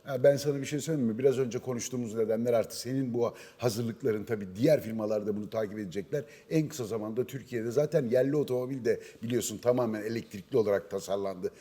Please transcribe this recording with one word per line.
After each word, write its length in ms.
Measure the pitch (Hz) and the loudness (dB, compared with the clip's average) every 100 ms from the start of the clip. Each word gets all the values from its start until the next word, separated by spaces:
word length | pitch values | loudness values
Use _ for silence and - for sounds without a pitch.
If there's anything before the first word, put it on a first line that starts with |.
Ha, 180 | - 131 | -6 4
ben 140 | 139 139 | 6 6
sana 240 | 147 139 | 2 -2
bir 40 | |
şey 140 | 131 143 | -2 -4
söyleyeyim 300 | 151 156 113 | -2 0 0
mi? 80 | 110 | 4
Biraz 200 | 135 127 | 4 4
önce 200 | 127 123 | 0 -2
konuştuğumuz 560 | 127 120 - 127 113 | -4 -6 -4 -6 -4
nedenler 380 | 110 110 110 120 | -2 0 2 4
artı 280 | 117 104 - | 2 2 -4
senin 340 | 120 135 127 | -4 -2 -2
bu 200 | 120 110 - - - | 0 -2 -4 -18 -4
hazırlıkların, 680 | 120 107 120 - 123 107 | -2 0 -4 -2 -2 -2
tabii 220 | 101 110 95 | -2 -6 -6
diğer 260 | 95 151 147 | 0 4 4
firmalar 460 | 110 113 107 107 104 | 2 -4 0 0 0
da 100 | 104 | -4
bunu 140 | 101 | -4
takip 280 | 110 107 107 | -4 -4 -4
edecekler. 460 | 98 98 87 147 - - - | -8 -6 -4 -6 -6 -14 -2
En 180 | 160 147 | 0 0
kısa 160 | - | -2
zamanda 400 | 107 110 107 113 | -4 -4 -4 -4
Türkiye'de 460 | 123 135 - 120 117 | -4 -6 -8 -6 -2
zaten 380 | 120 151 160 120 | 2 2 2 2
yerli 280 | 123 135 147 | 4 4 2
otomobil 480 | 127 127 127 135 | 2 0 -2 -2
de 160 | 113 104 - - | 0 0 -2 -10
biliyorsun 360 | 117 120 - 101 | -2 0 -2 -2
tamamen 440 | 120 127 117 110 | 2 2 2 -2
elektrikli 540 | 107 117 - 101 - 131 | -4 -6 -8 -12 -2 2
olarak 340 | 104 98 - | 4 2 0
tasarlandı, 600 | 98 92 101 98 92 98 - | -6 -2 -2 -2 -4 -8 -10